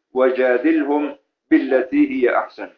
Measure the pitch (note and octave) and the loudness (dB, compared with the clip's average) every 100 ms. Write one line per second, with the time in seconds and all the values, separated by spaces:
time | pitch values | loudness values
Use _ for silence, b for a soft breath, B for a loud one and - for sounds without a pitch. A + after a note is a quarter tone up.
0 | _ B2+ C3 B2+ B2+ B2 D3+ D#3+ C#3 D3 | _ 0 0 2 0 0 0 0 0 -2
1 | D3 - _ _ - D#3 C3+ C3 B2+ C#3+ | -4 -10 _ _ 0 0 2 -2 0 0
2 | C#3+ C3 A#2+ G#2+ - - F#2+ | 0 2 0 0 -4 -12 -18